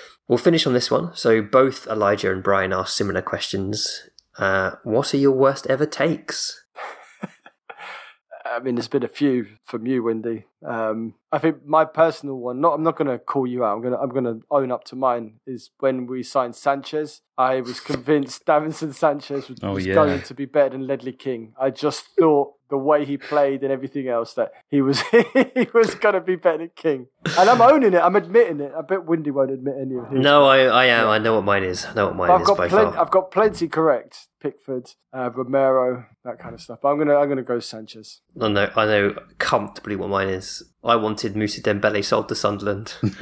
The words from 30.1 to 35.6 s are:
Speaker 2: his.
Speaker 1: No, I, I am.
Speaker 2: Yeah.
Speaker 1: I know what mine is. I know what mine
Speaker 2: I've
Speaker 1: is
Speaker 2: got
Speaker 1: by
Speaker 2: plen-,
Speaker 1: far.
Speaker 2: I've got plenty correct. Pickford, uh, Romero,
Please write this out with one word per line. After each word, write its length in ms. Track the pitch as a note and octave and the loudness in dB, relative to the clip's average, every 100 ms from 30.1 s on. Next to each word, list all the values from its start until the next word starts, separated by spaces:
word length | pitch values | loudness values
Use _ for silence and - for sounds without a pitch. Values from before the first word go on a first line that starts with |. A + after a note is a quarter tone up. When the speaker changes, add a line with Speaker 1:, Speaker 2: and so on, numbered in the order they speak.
Speaker 2:
his. 100 | C3+ | 2
Speaker 1:
No, 240 | C#3+ D3 | 6 8
I, 160 | C3+ C3+ | 8 8
I 240 | B2+ A#2+ B2+ | 6 6 4
am. 200 | A#2 A2 | 4 4
Speaker 2:
Yeah. 40 | |
Speaker 1:
I 80 | G#2+ | 2
know 160 | A2+ | 2
what 100 | A2 | 2
mine 200 | G2 G2+ | 2 0
is. 200 | F#2 F2 - | 0 -4 -6
I 80 | |
know 120 | A2 F#2+ | -2 -2
what 100 | F2 | 0
mine 140 | F2+ | 2
Speaker 2:
I've 120 | F3+ | 4
Speaker 1:
is 40 | G3 | 4
Speaker 2:
got 100 | G3 | 2
Speaker 1:
by 100 | F2 | 2
Speaker 2:
plen-, 240 | G#3 G#3+ | 4 2
Speaker 1:
far. 60 | - | 0
Speaker 2:
I've 100 | E3 | 2
got 200 | F#3 F#3 | 0 0
plenty 380 | F#3+ G#3+ - E3 | 0 0 0 -4
correct. 600 | D#3+ D#3 B2 - - - _ | 0 0 0 -4 -20 -20 _
Pickford, 500 | C#3+ - - B2+ B2 _ _ | -12 -10 -10 -10 -12 _ _
uh, 160 | C3 B2 | -8 -8
Romero, 680 | A#2+ B2+ C#3 | -6 -2 0